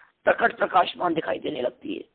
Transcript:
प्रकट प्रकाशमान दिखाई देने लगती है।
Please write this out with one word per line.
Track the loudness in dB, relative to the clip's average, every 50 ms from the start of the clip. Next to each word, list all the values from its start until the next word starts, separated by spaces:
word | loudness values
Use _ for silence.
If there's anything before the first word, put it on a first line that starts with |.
| -20 _ _ _ 0
प्रकट | 2 2 4 2 0 2 0
प्रकाशमान | -2 2 4 4 2 2 0 -4 -2 -2 -2
दिखाई | -2 -2 -4 -4 -6
देने | -6 -6 -4 -4
लगती | -4 -4 -6 _ -8 -8 -8
है। | -8 -10 _